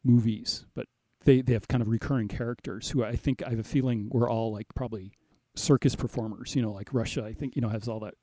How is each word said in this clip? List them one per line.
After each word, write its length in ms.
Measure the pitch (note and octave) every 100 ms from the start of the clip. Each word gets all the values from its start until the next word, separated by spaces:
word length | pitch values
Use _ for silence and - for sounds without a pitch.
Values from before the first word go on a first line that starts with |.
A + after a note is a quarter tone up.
movies, 600 | B2+ A#2+ A2+ G#2+ - - -
but 120 | - - _ _ _
they, 160 | - C3
they 100 | B2+
have 140 | A2+ -
kind 140 | B2
of 60 | A2
recurring 400 | A2+ - C3+ G#2
characters 640 | - A#2+ B2 - G2 -
who 140 | C#3
I 120 | A2 A#2+
think 260 | - B2+
I 80 | -
have 80 | A2+
a 60 |
feeling 440 | G#2+ C3+ B2+ A#2 G#2
were 160 | B2 A#2+
all, 240 | A2+ A2+
like, 140 | G#2 A#2
probably 380 | - B2 A2 F#2+ _ _ _ _
circus 420 | - - C#3 C3+ -
performers, 580 | B2 B2+ A2 G#2+ B2
you 80 | C#3
know, 80 | A2
like 220 | G2+ G2+
Russia, 320 | B2+ A2 -
I 80 | G#2+
think, 240 | A2+ C#3 C3+
you 60 |
know, 60 | A#2
has 200 | G#2+ A2+
all 120 | A2
that 140 | G#2+ -